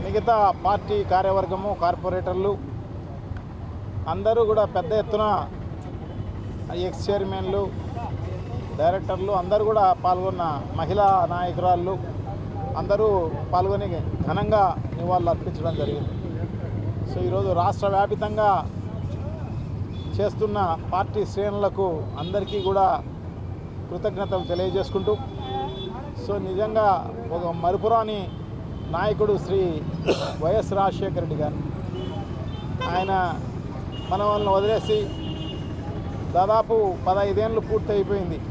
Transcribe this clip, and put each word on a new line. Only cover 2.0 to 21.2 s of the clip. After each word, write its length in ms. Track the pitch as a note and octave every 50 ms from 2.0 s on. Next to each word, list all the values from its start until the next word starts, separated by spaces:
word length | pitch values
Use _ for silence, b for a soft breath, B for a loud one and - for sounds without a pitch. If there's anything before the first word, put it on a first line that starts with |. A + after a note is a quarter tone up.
| E3+ F3+ F3 F#3 F3 F#3 F3+ F#3 F#3+ - C3 - - - - - - - - - - - - - - - - - - - - - - - - - - - - - - D#3
అందరూ 360 | E3 F#3 G3 G#3+ A3+ A#3 A3+
కూడా 200 | G#3 A3 G#3+ G#3
పెద్ద 280 | F#3+ C#3+ F#3 F3 E3 G#3
ఎత్తున 540 | G#3+ G3+ - F#3+ G#3 G#3+ G#3+ G3+ E3+ D3 - - - - - - - - - - - - - - - - - - - - - - - - - D#3+
ఎక్స్ 360 | F3 F3+ F#3 F3 - - -
చైర్మన్లు, 600 | G3+ G3+ G3 F#3+ F#3+ F#3+ F#3+ F#3+ F#3+ G3+ G3+ F#3 - - - - - - A#3 - - - - - - - - - - - - - - C#3+
డైరెక్టర్లు 540 | D3 E3+ F3+ G3 F3 D#3 F#3 F3+ F#3 G3
అందరూ 320 | G#3 F#3 F3 F3+ G3+ G#3+ G#3+
కూడా 300 | G#3+ A3 G#3+ G3+ F#3 F3+ - -
పాల్గొన్న 580 | F3+ F3+ F3+ F#3 F#3+ F3+ F3+ E3+ D#3+ D3+ C3+ B2 - -
మహిళా 520 | E3 E3 D#3 F#3 G#3 G3+ G3 F#3+ F#3 F3 E3
నాయకురాళ్ళు 680 | F3 F3 F3+ F3+ F3 - E3+ F3+ F3+ F3 F3 F#3 F#3+ F#3 F3+ - - - - - - - - - - - - - - D#3
అందరూ 540 | E3 - G3+ G3+ A3 G#3+ G3+ F#3+ E3+ D#3+ C3+ C#3+ D3 - -
పాల్గొని 340 | F3+ F#3 F#3+ G3 G3 G3+ G3 F3+ D#3 C#3+ - - - E3+ D3
ఘనంగా 480 | - G3+ G#3 G#3+ G#3+ G#3 G3 F3+ D#3+ - - - - D#3
నివాళులు 320 | E3+ F3 F3+ F3+ F3 E3+
అర్పించడం 460 | E3 - - F#3 E3 - - E3 D#3+
జరిగింది. 340 | D#3+ D3 D3 C#3+ D3 - - - - - - - - - - - - - - - - - - - - - - -
So, 60 | -
ఈరోజు 300 | F3+ F3+ F3+ F#3+ G3 G3
రాష్ట్ర 360 | F3 E3+ F3 F#3 G3+ - - G3+
వ్యాపితంగా 760 | G3 F#3+ G3+ G3+ G#3+ F3+ G#3+ G#3 G#3 G#3+ G#3+ G#3 G3 E3+ D3+ - - - - - - - - - - - - - - - - - - - - - - - - - - - - - - -
చేస్తున్న 580 | G3+ G3+ - - G#3+ G#3 G#3 G#3 G3 F3 E3 D#3+ - - F3+
పార్టీ 320 | F#3 G3 F#3+ - G#3+